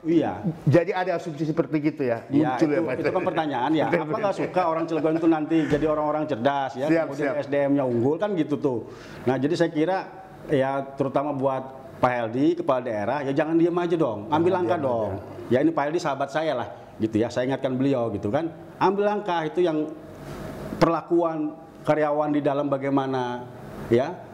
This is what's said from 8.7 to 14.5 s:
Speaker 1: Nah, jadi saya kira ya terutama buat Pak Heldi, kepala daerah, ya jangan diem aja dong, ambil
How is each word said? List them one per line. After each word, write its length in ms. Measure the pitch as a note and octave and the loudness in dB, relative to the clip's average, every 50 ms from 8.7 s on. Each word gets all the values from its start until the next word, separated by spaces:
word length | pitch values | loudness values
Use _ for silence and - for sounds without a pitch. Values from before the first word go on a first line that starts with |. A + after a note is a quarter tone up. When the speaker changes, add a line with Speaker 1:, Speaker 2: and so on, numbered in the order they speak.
| B2+ A2 - - - - - - - - - | -2 -2 -6 -8 -16 -18 -18 -16 -16 -4 -2
Speaker 1:
Nah, 160 | A#2+ C3+ C3+ | 0 0 2
jadi 140 | B2+ D3 F3 | 2 0 2
saya 160 | - E3+ E3 | 2 2 2
kira 260 | E3 D3+ D#3+ F3 F#3+ F#3 D#3+ - - - - - - - - - | 2 0 0 2 0 -2 -4 -8 -14 -18 -18 -18 -20 -18 -4 0
ya 320 | D#3 C3+ C3 C3+ C#3 C#3 C3 - - - | 2 2 2 2 0 -2 -4 -6 -4 -2
terutama 320 | - C3+ A#2+ C#3+ C#3+ D3 | -2 0 0 0 0 0
buat 320 | C#3+ C3+ C3 C3+ C3 C3 B2+ - - - - - - - | -2 0 0 0 0 -2 -6 -8 -14 -16 -18 -18 -2 0
Pak 140 | - B2 | 2 2
Heldi, 480 | B2 A#2+ A#2 A2 A2+ B2 C#3+ D#3+ F3 E3 | 2 0 -2 -2 0 2 2 2 2 2
kepala 240 | - - C3 B2+ A#2+ | 0 0 0 0 0
daerah, 340 | B2 A2 G#2 G2+ A2 C3 D3 C#3 | -2 -4 -2 0 0 -2 -2 -2
ya 80 | C3+ | -2
jangan 240 | C#3 D3 D3+ D#3 E3 | 0 0 0 2 4
diem 180 | E3 E3 F3 E3+ F3+ | 4 4 4 2 0
aja 160 | F3 E3+ F3 | 0 0 2
dong, 320 | D#3+ D#3 B2 G#2+ G#2 G2+ A2 | 2 2 0 0 -4 -2 0
ambil 240 | C#3 D#3 E3+ F3+ | 2 2 4 2